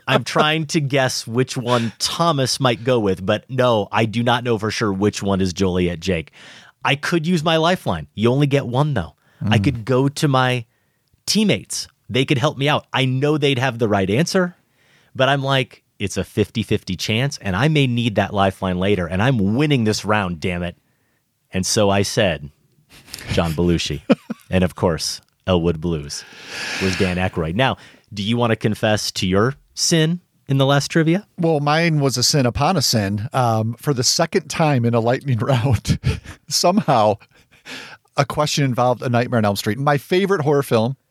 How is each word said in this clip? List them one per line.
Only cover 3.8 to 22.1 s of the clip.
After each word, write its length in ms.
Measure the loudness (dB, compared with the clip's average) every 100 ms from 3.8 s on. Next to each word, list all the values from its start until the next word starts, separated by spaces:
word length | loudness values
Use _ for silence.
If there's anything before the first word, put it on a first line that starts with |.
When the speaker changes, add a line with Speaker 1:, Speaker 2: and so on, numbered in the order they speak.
| 0
Speaker 1:
I 140 | 0 0
do 160 | 0
not 200 | 0 0
know 140 | 0 -2
for 120 | -2
sure 220 | -2 -2
which 280 | 0 0 0
one 180 | 0 0
is 100 | 0
Joliet 460 | 0 0 0 -2 -2
Jake. 320 | -4 -4 -6 -16 -20 -20 -20 _ -2
I 100 | -2
could 300 | -2 -2 0
use 160 | 0
my 140 | 0 0
lifeline. 500 | 2 0 -2 -6 -6
You 180 | -2 0
only 160 | 2 2
get 200 | 0 0
one, 260 | 0 0
though. 220 | -2 -6 -10 _ _
I 140 | 0 2
Speaker 2:
Mm. 40 |
Speaker 1:
could 220 | 2 -2 0
go 220 | 2 2
to 180 | 0 0
my 380 | 2 2 -2 -6 _ _ _ _ _ -4
teammates. 640 | 0 2 0 -4 -12 -12 _ -4
They 160 | -2 0
could 120 | 0
help 200 | 0 0
me 100 | 0
out. 160 | 0 -2
I 120 | 0 0
know 320 | 0 0 2
they'd 220 | 2 2
have 200 | -2 0
the 80 | 2
right 220 | 2 2
answer, 460 | 0 0 0 -2 -6 _ _ _ _ _ 0
but 140 | 2
I'm 140 | 2
like, 400 | 0 0 -2 -8 _ -8
it's 180 | -6 -4
a 60 |
fifty-fifty 720 | -2 -2 0 -2 -2 -2 -2 -6
chance, 420 | -2 -2 -2 -4
and 160 | -4 0
I 120 | 2
may 200 | 2 2
need 280 | 0 0 0
that 180 | 0
lifeline 460 | 2 0 0 -2 0
later, 260 | 2 0 0
and 140 | 0
I'm 340 | 0 2 2 2
winning 280 | 2 2
this 200 | 2 0
round, 360 | 0 -2 -2 -4
damn 240 | -4 -4
it. 140 | -6 -10 _ _ _ _ _ _ _
And 140 | -6 -2
so 240 | 2 2
I 120 | 2
said, 460 | 0